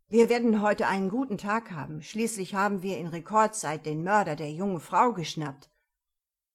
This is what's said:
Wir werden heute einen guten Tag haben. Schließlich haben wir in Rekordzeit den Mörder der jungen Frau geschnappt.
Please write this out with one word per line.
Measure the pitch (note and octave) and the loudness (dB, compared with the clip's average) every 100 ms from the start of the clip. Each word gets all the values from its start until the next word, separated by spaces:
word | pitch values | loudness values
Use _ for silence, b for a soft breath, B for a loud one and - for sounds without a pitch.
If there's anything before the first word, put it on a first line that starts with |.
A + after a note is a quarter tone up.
| _ | _
Wir | A3 A#3 | 4 6
werden | A#3+ A#3 G#3+ | 4 4 4
heute | G#3 G#3+ D#3+ | 2 2 0
einen | F#3+ F#3+ | 0 0
guten | A#3 C4+ G3+ | -2 -4 -4
Tag | G3+ A3 A3+ | -2 -4 -4
haben. | E3 C3+ D3+ | -10 -10 -12
Schließlich | D#3 G#3+ A3+ A3 F3+ G3+ | -8 -4 -4 -4 -4 0
haben | G3+ G3+ | 0 0
wir | F#3+ F3 | -4 -6
in | E3+ | -6
Rekordzeit | E3 - G#3+ G#3+ G#3+ D3 D#3 D#3 | -8 0 2 2 0 -6 -4 -4
den | D3+ | -4
Mörder | F3 G#3 E3+ D3+ | 2 2 2 -4
der | D3 | -6
jungen | D#3 G3 F3 | -6 -4 -4
Frau | - G3 B3 | 0 4 4
geschnappt. | F#3+ D3+ - C#3+ C3+ - _ _ _ _ _ _ _ _ | 2 -6 -6 -8 -8 -18 _ _ _ _ _ _ _ _